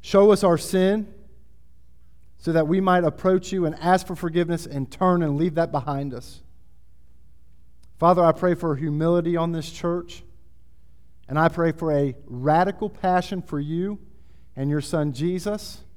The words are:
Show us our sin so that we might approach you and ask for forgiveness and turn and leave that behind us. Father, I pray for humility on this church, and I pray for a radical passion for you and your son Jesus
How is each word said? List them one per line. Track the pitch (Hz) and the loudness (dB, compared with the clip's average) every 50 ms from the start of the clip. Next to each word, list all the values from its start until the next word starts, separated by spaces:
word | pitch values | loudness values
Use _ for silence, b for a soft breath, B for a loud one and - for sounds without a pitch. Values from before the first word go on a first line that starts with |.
Show | - - - 196 202 214 202 | -2 4 6 8 10 10 8
us | 196 202 | 8 6
our | 180 170 | 4 4
sin | 156 - - - 185 185 190 202 220 208 - - - - - - - - - - - - - - - - - - - - - - - - - - - | 4 2 0 2 4 4 4 2 2 -2 -8 -12 -16 -18 -18 -18 -18 -18 -20 -20 -20 -20 -20 -18 -18 -18 -18 -18 -18 -18 -18 -18 -18 -18 -18 -18 -6
so | - 165 | -4 2
that | 160 165 160 | 2 2 4
we | 151 180 190 | 4 2 2
might | 190 190 180 180 170 | 4 4 4 4 4
approach | 151 - - - 185 185 185 185 - 196 | 2 0 2 2 4 4 2 0 -2 -2
you | 190 175 | 0 0
and | 156 165 - | 0 -2 0
ask | 160 175 185 185 - | 2 4 4 4 2
for | - 185 | -4 -8
forgiveness | - - 170 160 175 175 165 170 160 - | -6 -4 -2 0 0 2 2 -2 -4 -4
and | - 143 139 135 - | -6 -6 -6 -6 -6
turn | - - 190 185 180 175 170 | -2 2 4 4 4 4 2
and | 151 143 | 2 2
leave | 143 165 180 147 | 2 0 0 2
that | 165 165 165 | 0 0 0
behind | - 143 117 147 143 139 143 139 123 | 0 -4 -2 -2 -4 -4 -4 -6 -8
us. | 123 - - - - - - - - - - - - - - - - - - - - - - - - - - - - - - - - - - - | -10 -12 -14 -18 -18 -18 -18 -18 -18 -18 -18 -18 -18 -18 -18 -18 -18 -18 -18 -18 -18 -18 -18 -18 -18 -18 -18 -18 -18 -18 -18 -18 -18 -18 -18 -4
Father, | - 165 175 185 180 175 | 2 4 4 6 6 6
I | 165 | 4
pray | 156 - - 180 170 | 4 4 2 0 0
for | 170 175 165 147 | 2 0 -2 -2
humility | 131 160 147 147 151 156 165 175 175 165 170 175 | -2 -2 -2 -2 0 2 4 2 2 2 0 0
on | 170 165 170 170 | 0 0 0 -2
this | 165 147 - | -4 -6 -8
church, | - - - 170 170 175 170 - - - - - - - - - - - - - - - - - - - - - - - - | -8 -4 -4 -2 -2 -2 -6 -10 -16 -16 -16 -18 -18 -18 -18 -18 -18 -18 -20 -18 -20 -20 -20 -20 -18 -18 -18 -18 -18 -18 -10
and | - 135 151 | -4 0 2
I | 160 | 2
pray | 165 165 175 165 165 | 4 4 2 0 0
for | 156 165 170 160 | 0 0 -2 2
a | 151 143 143 139 123 - - | 2 2 2 0 -2 -6 -12
radical | - 123 123 127 147 151 165 185 196 190 - 214 202 | -12 -10 -2 2 4 4 4 4 2 0 -4 -6 -6
passion | - - - 180 180 180 175 - 202 185 | -4 -2 0 2 2 2 0 0 -6 -8
for | 175 - 156 147 | -6 -4 -4 -4
you | 143 147 160 170 185 202 208 196 - b b b b b b b b b b | -4 -2 -2 -2 -2 -4 -6 -8 -12 b b b b b b b b b b
and | 131 135 143 | -4 -2 0
your | 147 151 | 0 0
son | 139 - - 160 147 151 127 | -2 0 0 0 0 0 -2
Jesus | 123 156 175 185 185 170 208 208 208 - - - - - - - | -2 -2 -2 -2 -2 -2 -4 -4 -4 -8 -12 -14 -16 -18 -18 -20